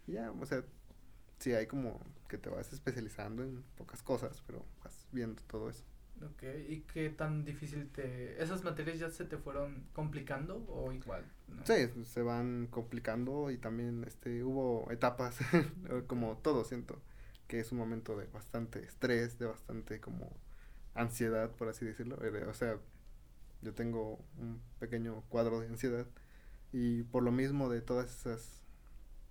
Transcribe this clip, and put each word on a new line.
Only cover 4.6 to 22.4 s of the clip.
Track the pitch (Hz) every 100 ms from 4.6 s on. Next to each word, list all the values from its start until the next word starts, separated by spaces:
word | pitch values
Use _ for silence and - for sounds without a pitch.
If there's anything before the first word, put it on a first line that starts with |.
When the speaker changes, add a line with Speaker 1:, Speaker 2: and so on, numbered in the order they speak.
| - -
Speaker 1:
vas | - - -
viendo | 127 113 107 -
todo | 110 113
eso. | 117 - - - -
Speaker 2:
Ok, | 151 - 131 151 147
¿y | 156 -
qué | 165 151
tan | 151 156 151 151
difícil | 143 151 147 143
te... | - 131 127 123 -
esas | 165 185
materias | 180 151 151 165
ya | 165
se | 165 170
te | 151
fueron | 143 139 143 139 -
complicando | - 151 151 135 123 156 214 226
o | 131 131
igual, | 131 - 92 78 - -
no? | -
Speaker 1:
Sí, | - 214 120 120 117
se | 120
van | 120 120 123 123 117
complicando | 120 113 120 117 113 127 143 143
y | 120
también, | 113 113 120 117
este, | 117 - 120 120
hubo | 127 135 127 117 -
etapas, | 120 127 123 123 -
<laughs> | 127 170 151 - - 123 123
como | 123 113
Speaker 2:
Ok. | 110
Speaker 1:
todo, | 156 135 113
siento, | 123 120 - - - - - -
que | 117
es | 113
un | 123
momento | 113 113 110 104
de | 101
bastante | 104 - 120 113 -
estrés, | - - 127 120 120 120
de | 120
bastante | - - 110 - 110
como | - - - - - - - - - 117
ansiedad, | 117 - 113 110 113
por | - 110
así | 110 113
decirlo, | 113 120 - 110
eh, |
de, | 104